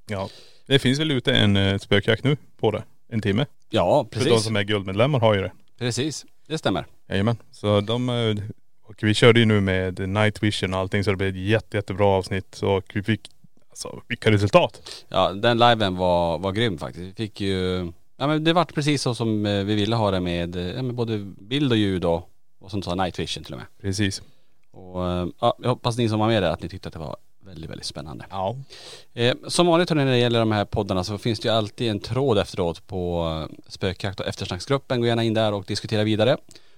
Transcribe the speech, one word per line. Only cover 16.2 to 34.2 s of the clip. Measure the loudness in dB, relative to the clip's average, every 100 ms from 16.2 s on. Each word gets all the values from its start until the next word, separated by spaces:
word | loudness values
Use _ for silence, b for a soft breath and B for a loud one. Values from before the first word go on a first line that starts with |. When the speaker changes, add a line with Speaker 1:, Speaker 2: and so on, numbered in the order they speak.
| 2 0
Speaker 2:
var | -2
grym | 0 -2 -2
faktiskt. | -8 -10 -12
Vi |
fick | -8 -8 -4
ju, | -2 -2 -2 -2 -6 -10 -16 -6
ja, | -2
men | 0
det | 2
vart | 2 2
precis | 0 0 0
så | 0 -2
som, | 0 0 0
eh, | 0
vi | 0 0
ville | 2 2
ha | 2
det | 0
med, | 0 -2 -4 -4
eh, | -6
ja, | -6
med | -6 -4
både | -4 -4 -8 -14
bild | -6 -2 2
och | 2
ljud | 2 2 0
och, | 0 -4 -18 -20 -20
och | -10
som | -6
sa | -4 -2
night | -2 -4
vision | -8 -8
till | -10
och | -14
med. | -14 -10
Speaker 1:
Precis. | -6 -2 -2 -2 -12 -20 -20 -20 -20
Speaker 2:
Och, | -20 -12 -6 -4
eh, | -2 -6 -2
ja, | -2 0
jag | -2
hoppas | -2 -2 0
ni | 0
som | 2
var | 2
med | 2
där | 0
att | -2
ni | -6
tyckte | -12 -14
att |
det | -12
var | -12 -12 -16 -20 -20
väldigt, | -16 -14
väldigt | -12 -12
spännande. | -12 -12 -14 -12
Speaker 1:
Ja. | -6 -6 -6 -12 B B B B
Speaker 2:
Eh, | -2 0 0 -2
som | 2 4
vanligt, | 4 2
hörni, | 2 2
när |
det | 4
gäller | 4 2
de | 2
här | 2 0
poddarna | -2 -2 -2
så | -2 -4
finns | -2 -2
det | 0
ju | 0
alltid | 0 -2 -2
en | -2
tråd | -4 -2 2 2
efteråt | 0 -2 -2 -4 -8
på, | -6 -2 -2 -2 -4 -8
eh, | -12 -18
Spökjakt | -6 -4 -4 -6
och | -6